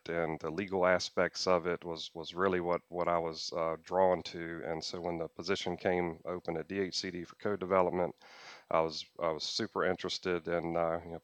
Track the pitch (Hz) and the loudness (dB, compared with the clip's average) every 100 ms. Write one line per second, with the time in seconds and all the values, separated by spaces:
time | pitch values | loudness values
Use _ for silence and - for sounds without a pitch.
0 | - 85 82 78 80 82 98 95 90 90 | -2 -2 0 -2 -4 -4 -2 2 4 4
1 | - - 87 - 92 90 85 85 87 80 | 2 0 0 2 2 2 2 -2 -4 -8
2 | - 85 78 85 98 90 87 85 - 87 | -8 -10 -8 0 2 2 2 0 -2 -2
3 | 85 85 82 80 - 85 82 80 - 90 | 2 2 0 -4 -6 -2 -2 -2 0 4
4 | 92 87 - 87 82 82 - 80 - 90 | 6 4 0 -8 -6 -6 -4 -4 -4 -4
5 | 87 82 80 - 85 98 90 85 98 90 | -4 -2 -4 -6 -4 -2 -2 -2 0 2
6 | 87 82 - 90 - 82 76 98 92 - | 0 -2 -6 -6 -4 -4 -2 -2 -2 -2
7 | 95 87 82 - 107 98 92 95 87 87 | -4 -6 -10 -6 -4 -2 4 4 6 2
8 | 85 - - - - - - 82 82 78 | 0 -4 -18 -20 -18 -14 0 2 2 0
9 | - - 82 78 - - 107 95 82 90 | -10 -4 -2 -2 -2 -2 -2 0 2 0
10 | 90 - 92 87 85 85 82 85 85 85 | -2 -2 -2 -2 0 0 2 2 2 0
11 | 85 82 | -4 -8